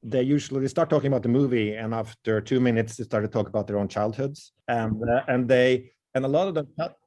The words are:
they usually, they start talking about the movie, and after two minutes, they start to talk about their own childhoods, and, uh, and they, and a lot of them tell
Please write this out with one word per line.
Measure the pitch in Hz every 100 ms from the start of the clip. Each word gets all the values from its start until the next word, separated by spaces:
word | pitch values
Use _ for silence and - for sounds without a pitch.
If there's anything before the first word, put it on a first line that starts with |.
they | 120 131
usually, | 127 147 - 135
they | 131
start | 151 160
talking | 156 131
about | 135
the | 123
movie, | 123 139 120 104 107
and | 110
after | 113 110 - - 110
two | 107 131
minutes, | 123 113 113 -
they | 113
start | 110
to | 107
talk | 117 101
about | 107 101
their | 101
own | 101
childhoods, | - 107 110 135 147 - _ -
and, | 117 113 107 117
uh, | 120 -
and | 127 120
they, | 127 127 127 127 _ _
and | 131 131
a |
lot | 147 196
of | 160
them | 147 -
tell | 170 -